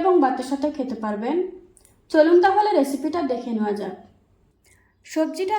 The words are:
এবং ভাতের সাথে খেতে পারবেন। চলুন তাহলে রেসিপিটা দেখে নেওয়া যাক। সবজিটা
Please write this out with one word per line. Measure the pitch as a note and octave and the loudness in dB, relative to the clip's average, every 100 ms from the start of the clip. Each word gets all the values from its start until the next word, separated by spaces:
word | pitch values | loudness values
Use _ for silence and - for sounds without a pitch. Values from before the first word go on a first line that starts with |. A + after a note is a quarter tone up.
এবং | F4+ F4+ | 2 4
ভাতের | C4+ C4 B3+ | 2 0 -6
সাথে | C#4 D4+ D4 | -4 -4 -4
খেতে | A#3+ A3 | -6 -6
পারবেন। | G#3+ G#3 A#3 E4 F#4 - - _ _ _ _ | -6 -6 -4 -4 -4 -8 -20 _ _ _ _
চলুন | D#4+ D#4 F4 | 4 6 6
তাহলে | F#4+ G4 G#4 F4+ | 6 4 2 2
রেসিপিটা | C4+ - D#4 F4 C#4 | 0 -2 -4 -4 -4
দেখে | A#3+ - A3 | -6 -4 -4
নেওয়া | G#3 G3+ | -2 -4
যাক। | F#3 F#3 - _ _ _ _ _ _ _ _ _ - | -6 -12 -20 _ _ _ _ _ _ _ _ _ -10
সবজিটা | D#4 D#4 - F#4+ | -4 -4 -4 -4